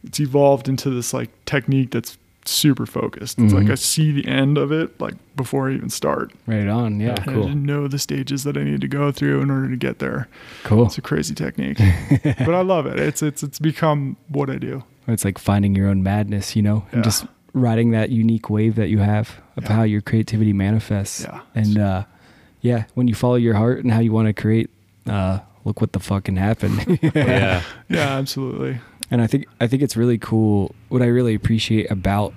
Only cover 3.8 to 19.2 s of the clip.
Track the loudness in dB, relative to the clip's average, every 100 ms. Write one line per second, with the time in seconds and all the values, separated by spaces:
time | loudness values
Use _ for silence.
3.8 | -2 0 2 0 -2 0 2 2 0 0
4.8 | -2 -6 -8 -8 _ -8 -4 -2 -2 -4
5.8 | -6 -4 -2 -2 -4 -10 -4 -2 0 0
6.8 | -2 -2 -2 -4 -4 -2 -2 -2 -2 -2
7.8 | -2 -4 -6 -6 -4 -4 -4 -4 -2 -2
8.8 | -4 -2 -2 0 0 0 0 0 -2 -2
9.8 | -4 -4 -4 -4 -8 -12 -20 -18 2 4
10.8 | 4 2 -4 -4 -4 -4 -6 -4 -6 4
11.8 | 4 4 2 2 2 0 0 2 2 2
12.8 | 0 -2 -2 -2 -4 -4 -10 -2 -2 0
13.8 | 0 2 -2 -8 -6 -4 -2 -4 -6 -8
14.8 | -12 _ -4 -2 -2 -2 0 2 2 2
15.8 | 2 2 0 0 -2 -4 -4 0 0 0
16.8 | -2 -2 0 -2 -6 _ _ 0 2 4
17.8 | 2 2 2 2 2 0 0 2 2 2
18.8 | 2 2 2 2